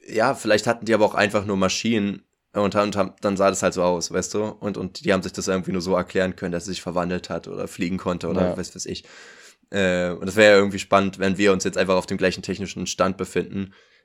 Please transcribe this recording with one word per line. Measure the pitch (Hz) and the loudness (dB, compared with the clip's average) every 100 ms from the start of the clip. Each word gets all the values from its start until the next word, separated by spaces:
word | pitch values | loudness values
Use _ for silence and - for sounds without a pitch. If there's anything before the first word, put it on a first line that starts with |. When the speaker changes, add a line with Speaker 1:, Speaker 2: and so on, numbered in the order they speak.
| - | -8
Speaker 1:
ja, | 110 120 135 | 0 0 0
vielleicht | 110 104 120 | 2 2 2
hatten | 117 - | -2 0
die | |
aber | 107 104 | 2 4
auch | - | 4
einfach | 101 104 101 | 0 0 -2
nur | 98 | 0
Maschinen | 95 - 113 113 101 98 _ _ _ | 0 0 0 0 0 -4 _ _ _
und | 101 101 104 | -2 0 2
haben, | 104 | 0
und | 101 | 0
haben, | 92 - | -4 -2
dann | 104 98 | -2 2
sah | 98 | 2
das | 95 | 2
halt | 92 | 0
so | 92 | 2
aus, | 90 87 - | 0 0 -2
weißt | 92 90 | -4 -4
du? | 104 107 | -4 -4
Und, | - 104 101 | -4 -6 -6
und | 95 - - | -8 -6 0
die | |
haben | 95 | 0
sich | 90 | 0
das | - 95 | -6 -2
irgendwie | 92 87 | -2 -2
nur | 92 | -4
so | 87 90 | 0 -2
erklären | 87 98 92 90 | 0 -2 -2 -2
können, | 92 | -6
dass | 87 90 | -6 -6
sie | |
sich | 87 | -10
verwandelt | - 87 87 90 - | -6 -4 -2 -4 -6
hat | 85 - | -10 -8
oder | 92 98 | -10 -10
fliegen | - 90 92 | -6 -4 -4
konnte | 95 87 82 | -4 -4 -2
oder | 92 92 | 0 0
Speaker 2:
Ja. | 87 | -2
Speaker 1:
was | 87 92 | -8 -10
weiß | - | -10
ich. | 92 - - - - - _ _ | -10 -12 -20 -20 -20 -20 _ _
Äh, | 101 92 90 90 | 0 0 2 0
und | 87 95 | -4 -4
das | 95 | 6
wär | 107 | 8
ja | 101 | 8
irgendwie | 101 98 | 6 -2
spannend, | - 98 98 92 | 2 2 2 -2
wenn | 95 92 | -2 2
wir | 101 | 4
uns | 92 | 4
jetzt | 98 92 | 0 -2
einfach | 92 92 | 0 0
auf | - | 0
dem | 98 | 0
gleichen | 92 90 | 0 -2
technischen | 95 92 95 - 92 | -6 -6 -6 -8 -8
Stand | - 95 95 | 0 0 0
befinden. | 92 90 87 98 95 _ _ _ | -4 -4 -4 -6 -8 _ _ _